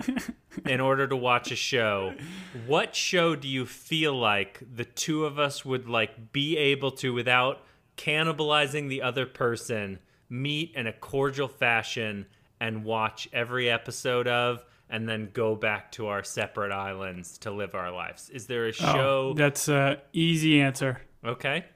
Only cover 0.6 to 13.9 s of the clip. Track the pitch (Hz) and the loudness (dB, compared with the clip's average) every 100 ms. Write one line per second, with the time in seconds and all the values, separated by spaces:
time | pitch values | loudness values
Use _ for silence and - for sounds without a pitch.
0.6 | - 127 131 135 135 131 123 120 - 120 | -2 2 4 4 2 0 2 2 2 -4
1.6 | - 131 110 101 95 90 160 190 - 123 | 0 2 4 2 0 -6 -12 -14 -14 -12
2.6 | 113 160 220 - - 180 170 151 139 131 | 0 0 2 -2 0 4 4 2 -2 -4
3.6 | 123 - - 160 156 131 113 101 98 - | -4 -8 -4 0 2 2 4 4 0 -6
4.6 | 123 117 117 - - 156 151 139 143 - | -16 -10 -8 -4 -2 0 0 0 0 -2
5.6 | 135 127 117 117 110 - 113 139 147 160 | -4 -4 0 0 0 -2 -6 -2 0 2
6.6 | 143 139 135 131 131 120 120 123 127 147 | 2 2 0 -2 -2 0 4 4 4 0
7.6 | - _ _ - - 151 160 151 151 151 | -10 _ _ -8 -2 0 0 0 2 4
8.6 | 143 151 143 131 131 127 127 - 123 117 | 2 0 -4 -2 -2 -2 -4 0 0 0
9.6 | - 110 101 95 - _ _ 123 139 151 | -4 -4 -4 -8 -14 _ _ -6 -2 -2
10.6 | 160 139 113 - - 139 139 135 131 - | -4 -4 -6 -6 -6 0 0 0 -4 2
11.6 | 123 117 110 - 110 101 98 _ _ _ | 4 4 2 -4 -4 -6 -10 _ _ _
12.6 | 113 110 107 113 110 - - 120 117 123 | -4 -4 -2 0 0 -2 -6 -4 -2 0
13.6 | 120 117 - | 2 0 -2